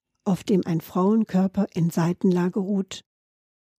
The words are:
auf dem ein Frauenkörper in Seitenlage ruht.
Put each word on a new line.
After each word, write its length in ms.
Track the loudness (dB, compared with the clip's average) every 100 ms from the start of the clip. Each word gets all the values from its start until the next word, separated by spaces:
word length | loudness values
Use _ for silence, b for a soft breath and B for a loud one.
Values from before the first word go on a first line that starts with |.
| _ _
auf 200 | -4 -2
dem 220 | 0 0 2
ein 160 | -2
Frauenkörper 880 | -2 0 2 2 2 0 0 0 -4
in 160 | 0 -2
Seitenlage 720 | 0 -2 2 2 2 0 -2
ruht. 440 | -4 -4 -4 -10 -20 _ _ _ _ _ _